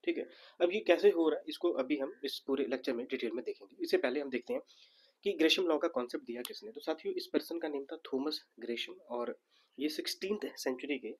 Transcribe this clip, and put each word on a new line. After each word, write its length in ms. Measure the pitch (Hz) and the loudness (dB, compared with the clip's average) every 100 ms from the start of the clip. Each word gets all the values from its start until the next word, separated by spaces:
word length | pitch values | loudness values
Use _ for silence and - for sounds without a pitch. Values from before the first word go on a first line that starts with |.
ठीक 140 | 175 160 | -2 -4
है, 120 | - - - _ | -6 -12 -20 _
अब 100 | 175 | 2
ये 80 | 202 | 2
कैसे 300 | - 170 202 | 4 8 8
हो 200 | 170 160 | 8 4
रहा 100 | 143 | 4
है, 40 | - | -4
इसको 240 | 151 175 | 0 0
अभी 260 | 139 131 143 | 2 0 0
हम 220 | 135 - 139 | -2 -4 -6
इस 180 | - - | -6 0
पूरे 180 | 135 120 | 0 2
lecture 280 | 131 139 | 0 -2
में 120 | 120 135 | -2 -2
detail 260 | 127 117 | -2 -2
में 140 | 117 113 | -2 -6
देखेंगे। 300 | - - - | -10 -14 -8
इससे 140 | - 185 | 2 2
पहले 220 | 127 135 | 2 0
हम 100 | 139 | -2
देखते 240 | 123 - | -4 -4
हैं 80 | 127 - - - _ _ _ | -6 -6 -20 -20 _ _ _
कि 100 | 202 | -4
ग्रेशम 300 | 175 160 190 | 4 4 6
लॉ 140 | 180 151 | 4 2
का 100 | 170 | 2
concept 380 | 131 120 151 127 | -2 -4 -6 -8
दिया 160 | 120 | -8
किसने। 300 | 123 107 - | -6 -8 -12
तो 100 | - | -8
साथियों, 340 | - 160 196 185 | -6 -4 -4 -6
इस 140 | - | -2
person 260 | 151 - 170 | -2 -2 -6
का 80 | 160 | -4
नेम 180 | 143 135 | -4 -6
था 120 | 160 | -10
थॉमस 480 | - 135 147 151 - - | -4 -2 -2 -4 -12 -12
ग्रेशम 340 | 120 117 - | -6 -6 -6
और 460 | 92 - 120 120 - _ _ _ - | -12 -8 -4 -4 -8 _ _ _ -4
ये 100 | 151 | -2
sixteenth 680 | 156 - - 196 208 - - | -2 -6 -4 -4 -2 -4 -2
century 420 | 143 127 139 139 | -2 -2 -4 -4
के 160 | 110 - | -6 -12